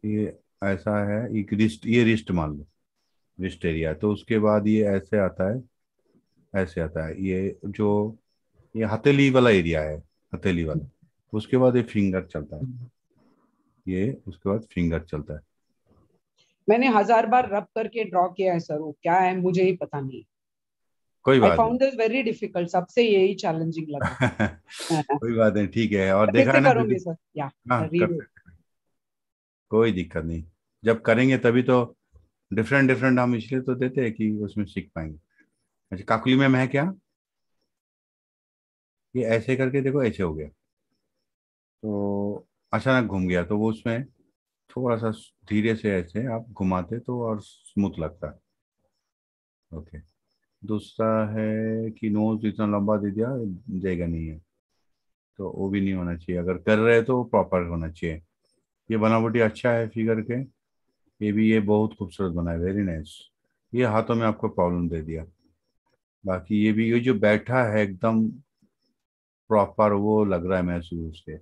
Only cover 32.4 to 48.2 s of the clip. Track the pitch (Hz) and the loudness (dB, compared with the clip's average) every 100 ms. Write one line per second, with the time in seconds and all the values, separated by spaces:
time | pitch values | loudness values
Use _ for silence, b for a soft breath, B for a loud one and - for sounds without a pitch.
32.4 | _ 98 110 139 135 123 131 127 123 120 | _ -4 2 4 4 2 2 2 2 -2
33.4 | 110 131 127 123 127 131 120 110 107 107 | -4 -6 -4 -2 -2 -2 -4 -2 -4 -2
34.4 | 104 90 98 - - - 80 76 _ _ | -6 -6 -6 -6 -10 -10 -12 -14 _ _
35.4 | _ _ _ _ _ 92 95 113 127 131 | _ _ _ _ _ -14 -2 0 2 4
36.4 | 139 131 127 139 165 190 _ _ _ _ | 4 4 2 0 -2 -6 _ _ _ _
37.4 | _ _ _ _ _ _ _ _ _ _ | _ _ _ _ _ _ _ _ _ _
38.4 | _ _ _ _ _ _ _ 127 113 113 | _ _ _ _ _ _ _ -4 0 0
39.4 | 113 127 131 139 131 139 123 98 90 78 | 0 0 0 0 0 0 0 0 -4 -4
40.4 | 73 _ _ _ _ _ _ _ _ _ | -10 _ _ _ _ _ _ _ _ _
41.4 | _ _ _ _ 110 101 101 101 101 104 | _ _ _ _ -8 -4 -4 -4 -6 -8
42.4 | _ _ _ 110 131 127 110 95 90 90 | _ _ _ -4 2 2 2 -2 0 0
43.4 | 87 104 110 110 120 113 139 _ _ _ | 0 0 -2 -2 -4 -4 -6 _ _ _
44.4 | _ _ _ - 127 117 117 110 - _ | _ _ _ -6 -2 -2 -2 -6 -12 _
45.4 | - 107 110 110 107 95 85 104 127 113 | -4 0 0 0 0 -2 -4 -6 -6 -6
46.4 | 117 104 95 92 87 113 117 123 117 107 | -10 -6 -2 -2 -4 -10 -8 -6 -6 -6
47.4 | - _ _ - 98 85 78 - | -10 _ _ -4 -4 -4 -10 -8